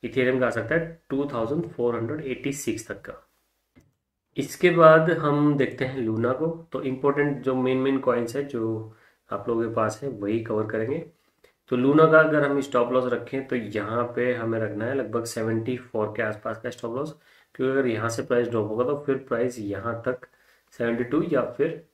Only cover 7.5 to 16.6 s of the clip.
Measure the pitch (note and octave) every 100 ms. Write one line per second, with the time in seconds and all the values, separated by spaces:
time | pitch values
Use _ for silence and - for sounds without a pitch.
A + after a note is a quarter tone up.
7.5 | B2+ B2+ C3 C3 C3+ C3 A#2+ A2+ C#3 C#3
8.5 | A#2+ A2+ A2 A2 - _ _ _ G2+ A2+
9.5 | A2+ A2+ A2+ G#2+ - C#3 A2 G2+ A2+ A2+
10.5 | G#2+ G#2+ A2 A2+ D#3 E3 _ _ _ _
11.5 | _ _ B2 C3 D3+ D#3+ D#3 D#3 D3+ C#3
12.5 | C#3 B2+ B2+ A#2+ B2+ B2+ A#2+ - C3+ C3
13.5 | B2 G#2 G#2+ G2+ A2+ A#2+ - B2 A#2+ A2+
14.5 | A2+ G#2+ G2 A#2 C#3 A2 A#2 A2+ - A2
15.5 | A2+ A2+ B2 - A2+ G#2+ G#2+ A2 A2 A2+
16.5 | A2